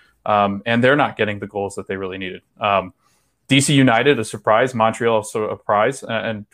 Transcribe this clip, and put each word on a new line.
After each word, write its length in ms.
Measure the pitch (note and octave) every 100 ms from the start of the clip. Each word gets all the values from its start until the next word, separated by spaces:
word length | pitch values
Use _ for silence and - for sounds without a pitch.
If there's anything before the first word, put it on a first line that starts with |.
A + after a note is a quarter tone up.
| _ _ -
um, 360 | G#2 G2+ G2 A#2
and 160 | A#2
they're 140 | B2+ D3
not 200 | A#2 -
getting 220 | G#2+ G2+
the 80 | G2+
goals 300 | G2+ G2 G2
that 100 | F#2+
they 100 | F#2+
really 220 | F#2+ F#2+
needed. 240 | F#2 F#2 _ -
Um, 320 | G#2+ G2 F#2 - _ _ _ _ -
D 140 | C3+
C 140 | C3+
United, 440 | C#3 C3 A2+ C#3 A#2+
a 60 |
surprise. 500 | G#2+ A2 A#2 A2 C3
Montreal, 400 | A#2+ A2 A2 A#2
also 360 | A2 G#2 A2+ G#2
a 60 | G2+
surprise. 460 | - G#2 A#2 C#3
A-, 60 | G#2
and 360 | A2 G#2 G#2+ G#2